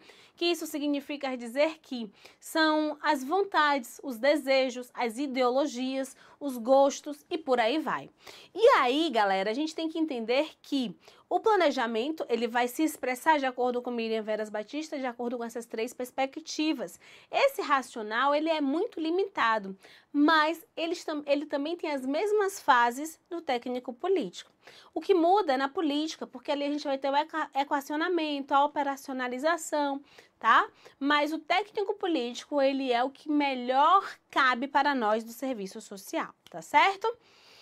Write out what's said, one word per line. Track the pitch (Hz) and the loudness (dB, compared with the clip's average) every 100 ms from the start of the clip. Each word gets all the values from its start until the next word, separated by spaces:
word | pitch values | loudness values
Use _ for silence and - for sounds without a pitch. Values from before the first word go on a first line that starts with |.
| - - - _ | -18 -20 -20 _
que | 339 | -2
isso | 330 320 | -2 -4
significa | 311 294 285 277 294 277 254 | -4 -2 -2 -4 -8 -6 -6
dizer | 233 240 311 320 | -6 0 0 -2
que | - 254 220 - - _ | -10 -10 -10 -14 -20 _
são | - 320 311 311 302 294 | -6 0 2 2 0 -2
as | - 302 | 0 0
vontades, | 262 359 392 349 302 277 233 - | 0 0 2 2 2 2 -2 -10
os | 285 226 | -12 0
desejos, | 262 302 262 269 262 240 247 | 2 2 2 2 2 -2 -10
as | - 247 226 | -6 -4 -4
ideologias, | 294 254 247 254 294 233 254 269 262 - - - | -4 0 2 2 0 -2 -4 -4 -6 -10 -20 -12
os | 285 247 | -8 -6
gostos | 226 269 277 269 - 294 _ | 4 6 6 2 -8 -12 _
e | 359 | -8
por | 320 247 | 0 0
aí | 226 302 | 2 0
vai. | 262 156 143 _ - - - | -2 -6 -8 _ -20 -20 -16
E | 339 453 466 | 4 6 6
aí, | 254 269 330 | 4 2 0
galera, | 226 202 190 196 | 2 2 2 0
a | 226 | -2
gente | 311 | -4
tem | - 320 | -4 -6
que | 320 | -2
entender | 320 254 226 247 302 - | -4 -4 -2 0 -2 -6
que | - 277 233 170 - - _ | -6 -2 -2 -6 -16 -20 _
o | 349 | -2
planejamento, | 349 415 330 254 233 226 262 320 - | 2 4 4 2 -2 -2 -2 -4 -2
ele | 233 233 | -2 0
vai | 240 247 | 0 0
se | - | 0
expressar | 311 302 254 254 - 302 | -2 -2 -4 0 2 2
de | 262 | 2
acordo | 254 247 247 | -2 -2 -2
com | 247 | -4
Miriam | 240 226 220 | -4 -2 -2
Veras | 214 214 214 | -2 -4 -4
Batista, | 208 208 294 311 294 | -8 -8 -8 -8 -6
de | 262 | -6
acordo | 233 240 240 | -6 -6 -6
com | |
essas | 233 240 233 | -6 -10 -10
três | 226 233 | -6 -6
perspectivas. | - 254 - 269 277 311 - 311 269 180 - - - - | -6 -8 -4 -4 -4 -10 -4 -2 -2 -6 -12 -20 -20 -6
Esse | - 539 539 | 0 2 0
racional, | 294 277 247 - 214 220 269 | 0 0 -2 -8 -6 0 2
ele | 294 311 | 2 2
é | 311 | 0
muito | 285 302 415 - | 0 0 -2 -4
limitado, | 320 339 392 - 233 220 196 190 - - _ | -2 0 -2 0 0 0 -2 -10 -18 -20 _
mas | 285 294 320 302 330 - - | 2 4 6 4 -2 -8 -8
eles | 330 339 - | -6 -4 -6
tam-, | 302 285 | -6 0
ele | 285 302 | 0 0
também | 285 285 339 | -4 -4 -4
tem | - | -4
as | 285 | -4
mesmas | 254 285 403 427 392 381 | -2 -2 0 2 0 0
fases | - 254 240 247 311 - _ | 4 4 4 0 -8 -12 _
do | 349 | -8
técnico | 330 247 240 247 247 | -4 -4 -4 -8 -8
político. | 240 359 381 196 - - _ - - - | -6 -2 0 -2 -8 -20 _ -20 -20 -14
O | - | -6
que | 320 | 2
muda | 381 330 392 370 | 4 6 4 4
é | 262 | 0
na | 269 | -2
política, | 320 330 285 311 - 262 | -2 -2 -2 -4 -6 -12
porque | 247 - | -10 -6
ali | 285 | -4
a | 285 | -2
gente | 294 294 | -4 -4
vai | 269 | -4
ter | 277 | 0
o | 277 | 0
equa-, | 311 320 302 | 0 -4 -4
equacionamento, | 269 277 294 269 302 339 349 311 285 277 285 | -4 -2 -2 -2 -4 -2 0 -2 -4 0 2
a | 285 | 2
operacionalização, | 294 277 269 - 262 247 254 302 339 330 302 285 277 - - - _ | 0 -4 -4 -8 -6 -6 -2 -2 -2 -2 -2 -2 -4 -10 -20 -20 _
tá? | 226 254 415 - - - | 4 4 4 -4 -20 -6
Mas | 277 294 294 | 0 2 0
o | 311 | -4
técnico | 311 349 427 - 403 | -2 -2 -2 -4 -4
político, | 415 381 311 240 247 - 294 | -4 -2 -2 -2 -8 -4 0
ele | 269 277 269 | 2 2 0
é | 233 | 0
o | 262 | 0
que | 269 - | -4 -2
melhor | 294 285 262 247 262 294 381 - - _ | 0 0 -2 0 4 6 6 4 -6 _
cabe | - 269 247 277 | 2 2 2 0
para | 285 277 277 | 2 2 2
nós | 214 220 | 2 0
do | 226 | -2
serviço | 233 269 240 196 220 | -8 -8 -6 -8 -12
social, | 214 202 - 320 220 - _ | -16 -16 -8 -6 -6 -12 _
tá | 170 | -16
certo? | 160 285 349 392 453 480 _ _ - - | 0 4 4 2 -4 -6 _ _ -20 -20